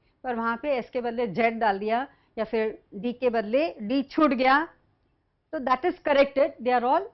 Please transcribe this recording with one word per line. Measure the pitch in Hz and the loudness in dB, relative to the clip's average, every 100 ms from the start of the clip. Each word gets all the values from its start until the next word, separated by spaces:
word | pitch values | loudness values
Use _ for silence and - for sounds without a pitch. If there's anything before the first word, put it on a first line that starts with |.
| _ _ | _ _
पर | 254 233 | -8 -4
वहाँ | 226 233 | -4 -4
पे | 294 269 | -2 -4
एस | 220 | -4
के | 254 | -6
बदले | 240 233 233 | -4 -2 -4
जेड | 170 233 226 | 0 0 2
डाल | 220 196 | 0 0
दिया | 214 233 277 _ _ - | -2 -2 -4 _ _ -8
या | 214 | -4
फिर | 226 220 - _ | -2 -2 -4 _
डी | 202 226 | -8 -8
के | 240 254 | -2 -2
बदले | 226 208 247 330 - 208 | 0 0 0 0 -4 -4
डी | 269 | -2
छूट | 269 - 302 | -2 2 2
गया, | 247 262 277 330 - _ _ _ _ _ _ _ | 4 4 2 0 -10 _ _ _ _ _ _ _
तो | 320 233 | -6 -2
that | 254 359 | 0 0
is | - - | -2 0
corrected। | 277 277 269 302 - | 4 4 4 0 0
They | 240 247 | 0 0
are | |
all | 240 311 403 | 2 0 -2